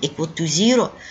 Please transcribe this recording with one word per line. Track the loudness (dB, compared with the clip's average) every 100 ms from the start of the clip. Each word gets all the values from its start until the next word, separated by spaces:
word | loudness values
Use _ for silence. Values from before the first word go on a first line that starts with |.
| -4
equal | -4 -6 -4
to | -2 2
zero. | 4 4 2 -4 -18